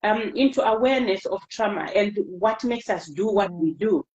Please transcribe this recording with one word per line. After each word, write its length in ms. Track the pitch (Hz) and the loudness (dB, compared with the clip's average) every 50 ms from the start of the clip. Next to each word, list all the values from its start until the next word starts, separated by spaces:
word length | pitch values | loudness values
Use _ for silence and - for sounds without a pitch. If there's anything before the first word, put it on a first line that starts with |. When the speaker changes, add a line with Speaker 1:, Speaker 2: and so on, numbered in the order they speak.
| - | 2
Speaker 1:
um, 180 | 208 214 226 220 202 - | 2 0 0 0 -4 0
into 260 | 220 262 269 269 - | 2 2 2 4 2
awareness 640 | - 220 220 220 240 254 269 262 247 214 190 190 - | 2 2 2 2 2 2 2 2 2 0 0 -2 -2
of 140 | - - 190 - _ | -4 -6 -6 -8 _
trauma 360 | - - 226 208 202 175 156 - - | -6 -2 -2 -2 -2 -2 -6 0 2
and 200 | 202 208 208 208 208 - - | 2 2 2 0 -2 -4 -4
what 360 | 185 180 185 220 226 220 - | -4 0 0 0 0 0 -2
makes 240 | 240 240 233 - - | -2 -4 -4 -2 -4
us 180 | 202 170 - 165 | -4 -4 -4 -10
do 180 | 147 143 196 220 | -6 -2 -2 0
what 180 | 208 202 196 190 | 2 2 0 0
we 220 | 175 175 160 160 151 | -2 -2 -2 -2 0
Speaker 2:
Mm. 60 | - | 0
Speaker 1:
do. 260 | 202 220 202 151 - _ _ | 0 2 2 2 0 _ _